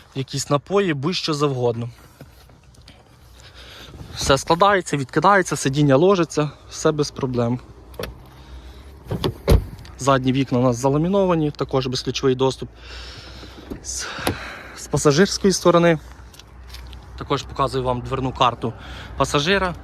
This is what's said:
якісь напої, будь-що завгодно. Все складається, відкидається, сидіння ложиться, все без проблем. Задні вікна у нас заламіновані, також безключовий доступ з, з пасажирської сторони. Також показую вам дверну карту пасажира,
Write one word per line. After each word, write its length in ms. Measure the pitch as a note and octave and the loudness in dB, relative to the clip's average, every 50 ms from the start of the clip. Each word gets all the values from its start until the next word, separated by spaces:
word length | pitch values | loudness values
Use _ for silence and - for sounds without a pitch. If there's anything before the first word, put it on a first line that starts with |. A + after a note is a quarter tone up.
| - - - | -20 -12 -10
якісь 340 | C#3 C3 - - C3+ - - | -10 -8 -6 -6 -8 -2 0
напої, 440 | C#3+ C#3+ - - F#3 G3+ G3+ F3 D3+ | -2 -2 0 0 0 2 2 2 0
будь-що 400 | C#3 B2+ F3+ F3+ - - E3 D#3 | -2 -2 -2 -2 -2 -2 -2 0
завгодно. 560 | C#3+ D3 C#3+ C3+ B2 B2 A#2+ A2+ A#2 B2 A#2+ - - - - - - - - - - - - - - _ - - - - - - - _ _ _ _ - - - - - - - - - - - - - - - - - - - | 0 0 0 0 0 0 0 0 -2 -6 -8 -10 -16 -20 -20 -20 -20 -20 -20 -20 -20 -20 -20 -20 -20 _ -20 -20 -20 -20 -20 -20 -20 _ _ _ _ -20 -20 -20 -20 -20 -20 -20 -20 -20 -20 -20 -20 -20 -20 -18 -18 -18 -16 -10
Все 220 | - - - C#3 | -4 0 2 2
складається, 600 | B2+ - - E3 E3+ G3+ G3 G#3 F#3 E3+ - D#3 | 2 2 0 2 4 4 4 4 2 0 -2 -4
відкидається, 580 | C#3+ C3 - - D#3+ D3 F#3+ G3+ F#3+ F3 - D3+ | -4 -4 -2 0 2 4 4 4 4 2 0 -4
сидіння 400 | - - C#3+ C3+ D3+ D3 C#3+ C3 | -4 -2 -2 2 2 4 6 6
ложиться, 540 | C3+ F3 F#3+ G3+ F3 D#3+ - - D3+ D3+ D3 - - - - | 6 6 6 4 4 2 0 0 -2 -2 -2 -6 -12 -18 -16
все 220 | - - - D#3+ | -8 -2 0 0
без 200 | D#3 D3 C#3+ - | 2 0 -2 -4
проблем. 480 | - - C#3 B2+ B2+ A#2+ A#2 A#2 B2+ B2+ - - - - - - - - - - - - - - - - - - - - - - - - - - - - - - - - - - - - - - - - - - - - - - - - | -4 -6 -6 -2 -2 -2 0 0 -2 -4 -6 -12 -20 -20 -20 -16 -12 -12 -12 -12 -12 -16 -20 -20 -20 -20 -20 -20 -20 -18 -18 -20 -20 -20 -20 -20 -20 -20 -10 -8 -4 -2 -2 -4 -4 -4 2 4 4 4 4 -2 -12 -16 -18 -18 -14 -2
Задні 320 | B2 C#3 C3+ C3 B2+ C3 | 2 2 4 4 4 2
вікна 280 | B2+ C#3 C3+ - C3 A#2+ | 2 2 2 2 2 2
у 20 | |
нас 160 | B2+ B2+ A#2+ | 4 2 2
заламіновані, 720 | A#2 B2+ C#3 C#3 D3+ D#3+ F3+ G3 G3+ F#3+ F#3 F3 D#3+ D3+ D3 | 2 2 2 2 2 2 2 2 2 2 2 2 2 0 0
також 360 | - - C#3 - - C3 C3 | -2 -4 -4 -2 0 0 0
безключовий 480 | C3 B2 - - C3+ B2 - - C3+ C3 | -2 -4 -4 -4 -6 -4 0 2 2 2
доступ 340 | B2+ C3+ C3 B2 - B2+ - - - - - - - - - - - - - - - - - - - - - - - - | 2 2 0 0 -2 -8 -14 -14 -18 -18 -16 -16 -16 -16 -16 -16 -16 -18 -18 -18 -18 -18 -18 -18 -18 -16 -14 -14 -12 -10
з, 240 | - - - - - - - - - - - - - - - - - - | -10 -8 -8 -8 -8 -10 -6 -4 -4 -4 -4 -8 -14 -14 -16 -16 -18 -16
з 120 | - - | -16 -8
пасажирської 680 | - - D3 - D3+ C#3 D#3 G3+ - - - - G3 F3+ | -4 -2 2 4 4 6 6 4 2 2 0 2 0 2
сторони. 460 | - - F3 E3+ E3+ E3+ E3+ E3 D3+ - - - - - - - - - - - - - - - - - - - - - - - | 4 4 4 6 6 6 4 4 2 -2 -10 -20 -20 -20 -20 -20 -20 -20 -20 -20 -20 -20 -20 -18 -18 -18 -18 -18 -18 -18 -16 -14
Також 260 | - C3+ - D3 C3+ - | -12 -6 -4 -4 -4 -4
показую 400 | - - - C#3 B2+ B2+ C3 B2 | -6 -4 -2 -2 -2 -2 -2 -2
вам 180 | B2+ B2 B2 | -2 -2 -2
дверну 300 | A#2+ A#2+ C3+ C3 B2+ - | -4 -4 -4 -2 -2 -2
карту 420 | - - A3 A3+ - - - A2+ A2 - - - - - - - - | 0 2 2 2 2 0 -4 -6 -6 -8 -12 -16 -16 -14 -16 -8 -2
пасажира, 580 | - C3+ - - C#3+ C#3+ F3 G3+ G3 F#3 F3+ D#3+ - | -2 0 0 2 0 2 2 2 2 0 -2 -4 -8